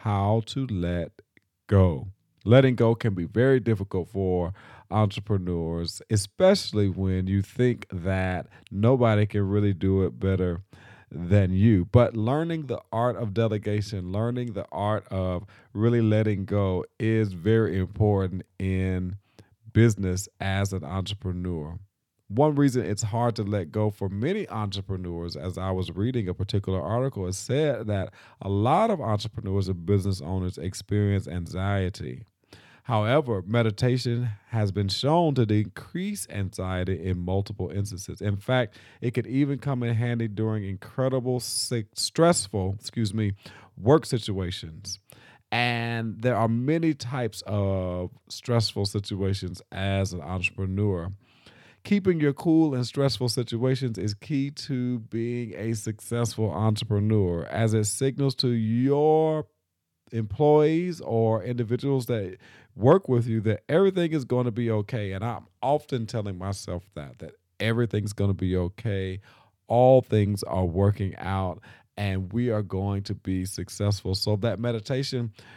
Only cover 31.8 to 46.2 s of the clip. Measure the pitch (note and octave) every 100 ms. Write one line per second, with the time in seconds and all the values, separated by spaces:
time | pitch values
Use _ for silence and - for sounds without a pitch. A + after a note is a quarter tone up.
31.8 | F#2 - C#2 B1+ A2 _ _ - - -
32.8 | - A2 G#2+ C#3+ C3 G2+ F2 A#2 A2 G2+
33.8 | B2+ B2+ A#2+ A#2+ B2 G#2 _ A2+ G2+ F#2+
34.8 | G2 - C3+ E3 E3 C3 A2 G#2+ F#2+ -
35.8 | - E3+ G3 G#2 - G#2 F#2+ - F#2 F#2
36.8 | F2+ F2 F2+ F2+ F2 G2 G2 G#2+ F2+ F#2+
37.8 | G2+ G2+ - E2 G2+ G2+ - B2+ A#2 -
38.8 | - - B2 B2 G#2+ C3 C#3+ C#3 C#3+ B2+
39.8 | A#2+ A2+ A#2+ A#2+ A2+ G2+ A2 A2 G2 F#2+
40.8 | - - C3 C3 B2 B2 - - - A#2+
41.8 | G#2 - - - E3 F3 - G#2 F#2+ G2+
42.8 | - - G#2+ G#2+ G#2 G2 - - - -
43.8 | G2 D#3 - B2 A2 F#2+ F2+ F#2 E2 D#2
44.8 | F#2+ - _ - - - _ A#2 A#2+ A#2
45.8 | A#2 A#2 A2+ G#2